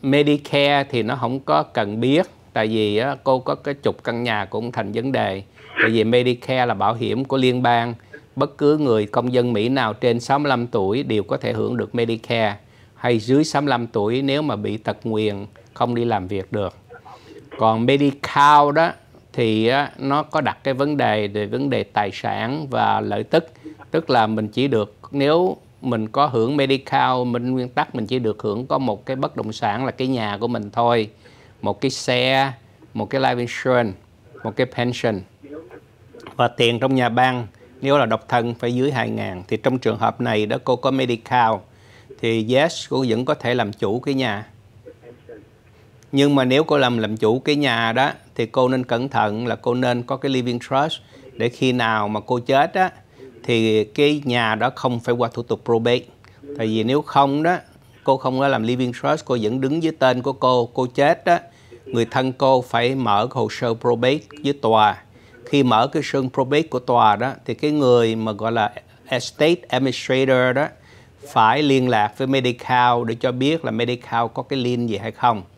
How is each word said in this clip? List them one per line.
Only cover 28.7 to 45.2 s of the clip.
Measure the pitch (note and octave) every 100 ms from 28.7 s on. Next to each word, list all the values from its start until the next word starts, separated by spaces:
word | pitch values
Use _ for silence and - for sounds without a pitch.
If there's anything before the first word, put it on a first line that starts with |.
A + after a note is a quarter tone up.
| C#3+
một | C3 G2+ -
cái | C3
bất | D3 -
động | G#2+
sản | A2 A2+ G#2+ C3
là |
cái | - C3
nhà | B2+ G#2+ G2+
của | A#2+
mình | A#2 G#2
thôi, | A2 A#2+ A#2+ A2 - - - - -
một | G#2 G2+
cái | C3+
xe, | - - B2 B2+ C3+ C3+ C3 _ _ -
một | A2+ A2
cái | C3+
life | C3 B2
insurance, | A#2+ - C3 B2+ A2+ F#2 _ _ - -
một | A2 G2+
cái | B2+
pension. | - A#2+ A#2+ B2 G#2 F#2+ _ C#3 D3+ D#3+ - _ _ - - - -
Và | A#2+
tiền | - A#2+ A#2
trong | C3 C3
nhà | A#2+
băng, | A#2+ B2+ B2+ G#2+ _ - -
nếu | C3+ C#3+
là | A#2
độc | A2 -
thân | B2 A#2
phải | A#2 A#2+ B2
dưới | C3+
hai | C3 A2+
ngàn. | A2 G#2+ F#2 F#2+
Thì | A2
trong | C3+ B2+
trường | A#2 G#2
hợp | A2+ -
này | A#2+ A2 G#2+
đó, | B2
cô | - B2
có | C3+
Medi-Cal | C3 C3 A#2 - B2+ A2+ G#2 - - - - - -
thì | A#2 A2+ A2 B2+
yes, | D#3+ E3 -
cô | C3 C3
vẫn | A2 B2+
có |
thể | D3+ A#2+ B2
làm | G#2
chủ | G2+ G#2 A#2
cái | C3+
nhà. | C3+ B2+ G#2 G#2 - - - - - A#2+ A#2+